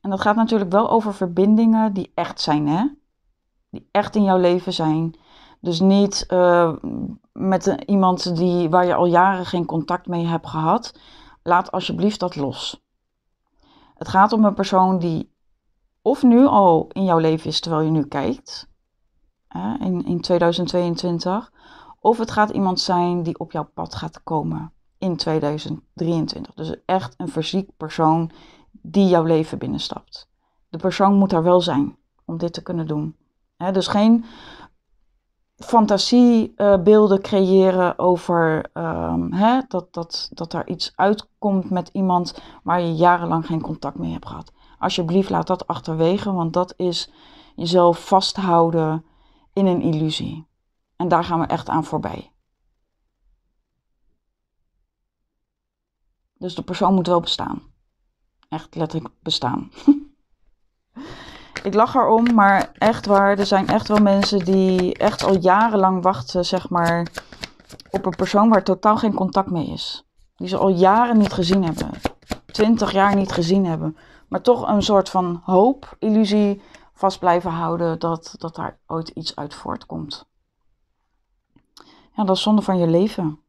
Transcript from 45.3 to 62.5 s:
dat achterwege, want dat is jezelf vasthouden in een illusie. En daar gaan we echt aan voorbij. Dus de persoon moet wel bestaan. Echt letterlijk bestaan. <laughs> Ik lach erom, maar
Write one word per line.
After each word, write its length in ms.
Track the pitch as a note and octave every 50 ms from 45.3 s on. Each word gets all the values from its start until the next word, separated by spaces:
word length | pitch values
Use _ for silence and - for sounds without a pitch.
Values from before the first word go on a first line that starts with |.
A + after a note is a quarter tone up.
| G3 E3 E3
dat 200 | - F#3 F3+ -
achterwege, 640 | - E3+ E3 - - D#3+ D#3+ E3 E3 F#3+ G3+ - G3+
want 220 | F#3+ F3+ E3 E3 D#3
dat 200 | F3+ F3+ F3+ -
is 340 | _ F#3 F3+ E3+ - - _ _ _ _ _ - - - _ _
jezelf 520 | - E3+ E3 F3 F3+ F3 F3 E3+ - -
vasthouden 1000 | - G3+ F#3+ F#3+ - - - F#3+ F#3 E3+ E3+ E3 E3 E3 E3 D#3+ D#3 D#3+ D#3+ - _ _ _ _ _ _ _ _ _ _
in 120 | G3+ G3
een 160 | F#3+ F3+ E3+
illusie. 640 | - E3+ D#3+ D3+ D#3+ D#3 D3+ - E3 E3 D#3+ D#3+ D#3 _ _ _ _ _ _ _ _ _ _
En 120 | _ F3+
daar 160 | F3 F3 E3 E3+
gaan 160 | F3 F3 E3
we 60 | D#3
echt 240 | - - E3 - -
aan 140 | - D#3+ D3+
voorbij. 480 | - - - - - - - - _ _ _ _ _ _ _ _ _ _ _ _ _ _ _ _ _ _ _ _ _ _ _ _ _ _ _ _ _ _ _ _ _ _ _ _ _ _ _ _ _ _ _ _ _ _ _ _ _ _ _ _ _ _ _ _ _ _ _ _ _ _ _ _ _ _ _ _ _ _ _ _ _ _ _ _ _ _ _ _ _ _
Dus 180 | _ - F#3 E3
de 80 | - -
persoon 300 | - F#3 - G3+ F3+ G3
moet 140 | F#3 E3+
wel 120 | F3 F3+ F3
bestaan. 420 | E3+ - - - - - - - - - _ _ _ _ _ _ _ _ _ _ _ _ _ _ _ _
Echt 260 | - D#3 - _ -
letterlijk 380 | E3 E3 D#3+ - D#3+ - - _ _
bestaan. 500 | _ - - - C3+ B2 - - - - _ - -
<laughs> 180 | C#4+ C#4+ - - - _ _ _ _ _ _ _ _ _ _ _ _ _ _ _ _ _ A#3+ C#4+ - - - - - - - - - - - -
Ik 100 | G3+ F#3
lach 220 | G#3 A3+ B3 -
erom, 380 | C4+ A3+ - A3 A3+ A#3 A#3+ A#3
maar 380 | A3 G3+ G3